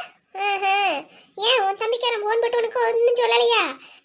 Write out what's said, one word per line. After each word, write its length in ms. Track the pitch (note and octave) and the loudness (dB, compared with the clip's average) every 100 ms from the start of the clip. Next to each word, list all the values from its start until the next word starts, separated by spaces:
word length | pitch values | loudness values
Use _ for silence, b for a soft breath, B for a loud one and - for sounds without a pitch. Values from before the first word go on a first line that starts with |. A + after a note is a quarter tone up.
| F5+ - _ | -4 -12 _
ஆஹா. 600 | F#4+ G4+ G4 G4 G4 G4+ D4+ D#4 B B - | -6 -4 -2 0 0 0 -2 -6 B B -4
ஏன் 280 | G#4+ B4+ | 0 2
உன் 140 | G4 G4 | 2 -2
தம்பிக்காரன் 460 | A4+ A#4 A#4+ A#4 | -2 -2 -2 -2
ஃபோன் 180 | G#4 A4+ | -2 0
போட்டு 160 | A#4 A#4+ | 0 0
உனக்கு 220 | A4+ A#4+ A#4 | -2 0 0
ஒண்ணும் 300 | A4+ A#4+ A#4+ | 2 2 2
சொல்லலையா? 600 | A#4 A#4 A#4+ A4+ F4 C4+ B B | 2 2 2 2 0 -6 B B